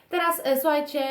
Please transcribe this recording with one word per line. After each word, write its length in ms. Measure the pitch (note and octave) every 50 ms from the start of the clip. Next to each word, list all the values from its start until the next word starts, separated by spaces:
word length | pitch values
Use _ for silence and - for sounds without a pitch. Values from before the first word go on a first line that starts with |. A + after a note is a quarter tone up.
| _ -
Teraz, 320 | F4 F4 E4+ E4+ D#4 - -
e, 140 | C4+ C4+ C4
słuchajcie, 440 | - D#4+ D4 D4 D4 D4 - D4 C4+ C4+